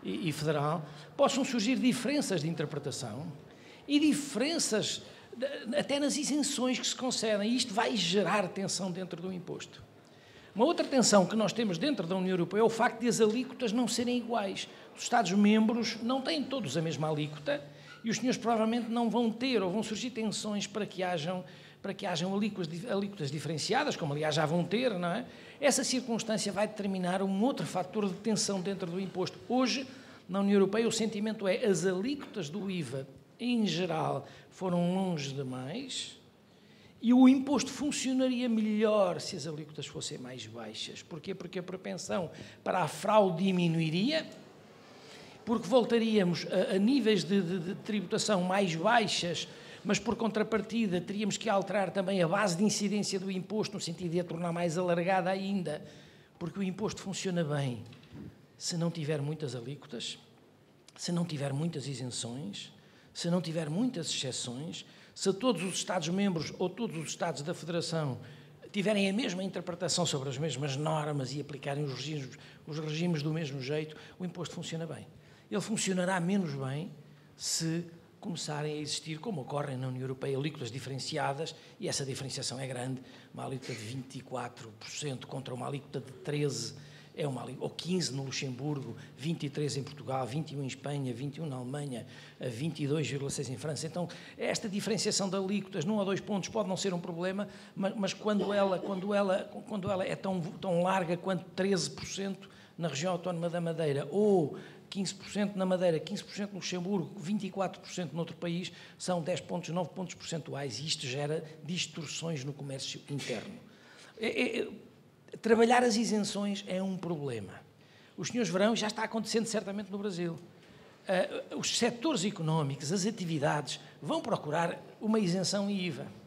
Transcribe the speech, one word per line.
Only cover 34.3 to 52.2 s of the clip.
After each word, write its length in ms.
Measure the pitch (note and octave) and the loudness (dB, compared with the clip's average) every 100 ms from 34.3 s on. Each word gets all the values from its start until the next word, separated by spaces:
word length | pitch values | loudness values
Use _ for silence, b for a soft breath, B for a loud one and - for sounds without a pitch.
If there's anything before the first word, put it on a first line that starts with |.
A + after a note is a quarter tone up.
| B B | B B
foram 420 | - F#3 F3 F3 | -6 0 2 4
longe 400 | F#3+ F#3+ E3 C#3 | 4 2 0 -2
demais 840 | C#3 C3 B2+ B2+ G3+ C4+ - - - - - - B B B B B | -4 -4 -6 -6 -8 -6 -8 -8 -12 -20 -20 -20 B B B B B
e 140 | A3+ | 6
o 140 | B3 C4 | 10 10
imposto 420 | C4+ C4+ C#4 - | 10 4 0 0
funcionaria 760 | - C#4+ - B3+ C4 C4 B3 B3+ | -2 -2 0 0 2 2 2 2
melhor 720 | A3 G#3+ G#3+ A3 G#3+ F#3+ D#3 | 2 2 4 4 6 4 2
se 160 | - F#3 | -4 -6
as 100 | D3 | -6
alíquotas 400 | D3+ D3+ - C3+ | -6 -8 -10 -8
fossem 320 | D#3+ - D3 | -8 -8 -8
mais 260 | B2 B2+ A2 | -10 -10 -10
baixas. 540 | A#2 A2 G#2+ - - | -10 -10 -8 -8 -10
Porquê? 320 | - E3+ F3 | -12 -10 -8
Porque 280 | F#3+ F3+ F#3 | -8 -6 -8
a 20 | |
propensão 680 | F3+ F#3 G3+ F#3 - G#3 E3 B B B | -6 -8 -6 -6 -2 -2 -2 B B B
para 160 | G3+ F#3 | 0 2
a 80 | D#3 | 2
fraude 560 | - - G#3+ G3 E3 | 0 6 8 8 4
diminuiria, 840 | G3 F#3 F3 D#3+ D#3+ E3 A3+ D#4 - - - - - - B B B B B B | 4 4 4 4 4 4 4 2 -2 -12 -18 -20 -20 -20 B B B B B B
porque 240 | - A3+ E3+ | -2 -2 4
voltaríamos 800 | B3 A3 A#3 A3+ G#3+ F3+ D#3+ D#3+ | 4 6 4 6 6 6 2 0
a, 240 | F#3 E3 | 2 4
a 40 | F#3+ | 4
níveis 440 | G3+ C#4 G#3+ G#3 | 6 6 6 4
de, 180 | D3+ G3 | 4 2
de, 180 | E3+ F#3+ | 2 -2
de 140 | E3 E3 | -2 -6
tributação 680 | - G#3+ F3 G3 - G3+ | -2 -2 0 0 2 4
mais 320 | F3+ F#3+ G3 | 4 2 2
baixas, 720 | D#3+ F#3+ A#3+ G#3 - E3+ D3+ - B B B | 2 6 6 4 0 0 -2 -6 B B B
mas, 160 | - F#3+ | 0 2
por 160 | - G#3+ | 2 0
contrapartida, 840 | A3 G#3+ G#3+ A3 G#3+ A3+ A3 F3 | 2 2 2 2 0 0 2 2
teríamos 360 | F3 G3+ G#3+ - | -2 -2 0 0
que 120 | A3 | 2
alterar 440 | G3 F#3+ G3 F#3 | 2 4 0 2
também 280 | G3 F#3 G3 | 0 2 4